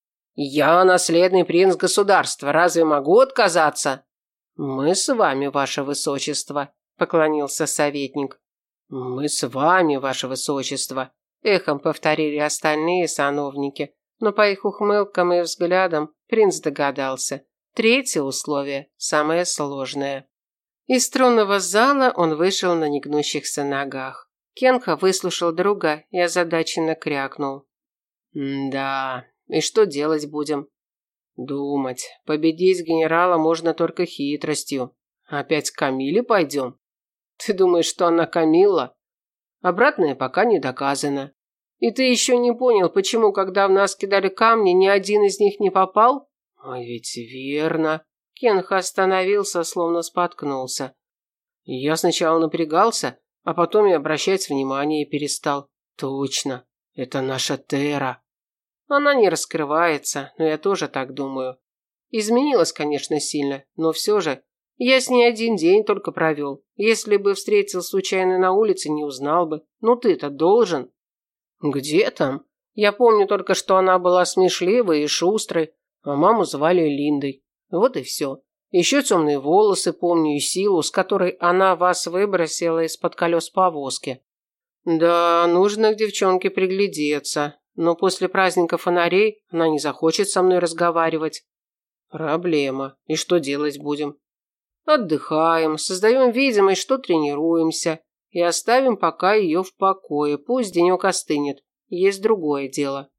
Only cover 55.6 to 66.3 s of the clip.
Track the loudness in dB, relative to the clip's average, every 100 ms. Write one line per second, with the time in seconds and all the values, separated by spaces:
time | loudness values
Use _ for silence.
55.6 | -6 _ _ -10 -8 -4 -4 -4 -6 -8
56.6 | -12 _ _ -12 -8 -6 -4 -4 -4 -6
57.6 | -4 -4 -2 -2 -4 -8 _ _ _ _
58.6 | _ _ -2 0 2 4 2 2 -4 -6
59.6 | -2 2 2 2 -4 -8 -10 -4 -2 0
60.6 | -2 -2 -4 -6 -8 -8 -8 -6 -8 -10
61.6 | _ _ _ _ _ -6 0 2 4 2
62.6 | 2 -2 -4 -4 -2 -4 -4 -4 -4 -6
63.6 | -10 -4 -2 -2 0 0 0 -4 _ _
64.6 | _ -4 2 2 4 4 4 2 0 2
65.6 | 4 4 4 -2 -4 -2 0